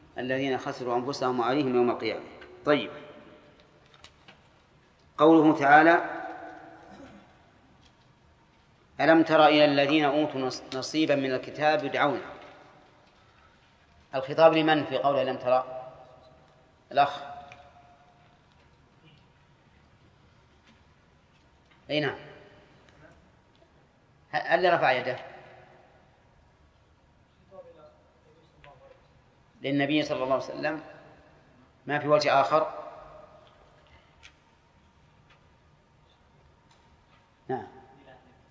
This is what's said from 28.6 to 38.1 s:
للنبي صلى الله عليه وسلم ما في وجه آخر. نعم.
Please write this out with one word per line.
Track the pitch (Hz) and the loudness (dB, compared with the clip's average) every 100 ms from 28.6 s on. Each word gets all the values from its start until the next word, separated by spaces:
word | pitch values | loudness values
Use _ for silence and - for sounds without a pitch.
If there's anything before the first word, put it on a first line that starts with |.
| - 554 554 - _ _ _ _ _ _ | -20 -20 -20 -20 _ _ _ _ _ _
للنبي | 127 143 139 151 | -6 -4 -2 -2
صلى | 143 131 | -2 -4
الله | 131 | -4
عليه | 131 | -4
وسلم | - 143 147 156 - - - - - _ _ _ _ _ 131 | -6 -8 -8 -8 -12 -20 -20 -20 -20 _ _ _ _ _ -8
ما | 147 | -6
في | 139 | 0
وجه | 151 147 135 | 2 4 2
آخر. | 131 156 - - - - - - - - - _ _ _ _ - _ _ - _ _ _ _ _ _ _ _ _ _ _ _ _ _ _ _ _ _ _ _ _ _ _ _ _ _ _ _ _ _ _ - | 2 0 0 -6 -16 -18 -20 -20 -20 -20 -20 _ _ _ _ -20 _ _ -20 _ _ _ _ _ _ _ _ _ _ _ _ _ _ _ _ _ _ _ _ _ _ _ _ _ _ _ _ _ _ _ -10
نعم. | 392 - - - - - | -10 -10 -20 -20 -20 -20